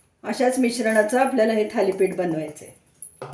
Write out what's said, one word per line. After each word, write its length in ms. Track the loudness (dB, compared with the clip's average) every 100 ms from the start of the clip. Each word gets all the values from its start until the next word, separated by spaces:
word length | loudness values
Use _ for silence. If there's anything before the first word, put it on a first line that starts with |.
| _ _
अशाच 340 | -6 -2 0 2
मिश्रणाचं 640 | 0 0 0 2 2 2
आपल्याला 320 | 2 2 2
हे 160 | 2 0
थालीपीठ 420 | 0 0 2 0 0
बनवायचं 480 | -2 -2 -6 -12
आहे. 100 | -20 -20 _ _ -20 -16 -16